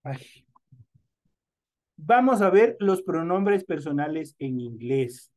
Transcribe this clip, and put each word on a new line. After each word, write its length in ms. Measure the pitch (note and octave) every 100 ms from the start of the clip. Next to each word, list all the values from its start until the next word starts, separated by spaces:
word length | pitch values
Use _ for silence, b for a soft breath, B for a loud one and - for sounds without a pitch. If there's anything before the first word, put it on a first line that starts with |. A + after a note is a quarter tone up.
Ay. 400 | C3+ C3+ - - _ _ _ B2+ _ _ _ _ _ _ _ _ _ _ _ -
Vamos 460 | D#3 B3 B3+ A#3
a 80 | G3
ver 260 | F#3+ A3+ -
los 220 | G3+ F#3
pronombres 640 | F#3 D#3+ E3+ F#3+ G3+ G3+
personales 720 | F#3+ D#3 D3 C#3+ D3+ D#3+ C#3+ _
en 220 | C3+ B2+
inglés. 720 | A#2+ A2+ A#2+ C3+ B2 - -